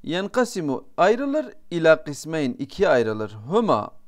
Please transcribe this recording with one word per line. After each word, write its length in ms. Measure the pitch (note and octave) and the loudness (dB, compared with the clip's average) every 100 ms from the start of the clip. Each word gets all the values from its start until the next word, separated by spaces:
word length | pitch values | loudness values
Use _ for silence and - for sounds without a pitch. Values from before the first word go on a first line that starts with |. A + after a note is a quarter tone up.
Yenkasimu 840 | - E3+ G3 - A#3 F#3+ D3+ A#2+ - - | -4 -4 -2 -2 -2 -2 -4 -4 -6 2
ayrılır, 560 | F3+ A#3 C#4 D4+ B3+ - - | 2 4 0 -2 -4 -14 -8
ila 320 | E3+ E3 D#3 | 0 4 4
kısmeyn 500 | D3+ C#3 D3+ D#3+ C#3 | 2 -12 -6 -4 -4
ikiye 360 | A#2+ C#3 - F#3+ | -4 -10 0 4
ayrılır. 420 | C3 A2 G#2+ G#2+ | 4 2 -2 -6
Huma, 600 | G#2+ A2+ G3+ A3 A#2 - - | -10 -2 0 2 0 0 -12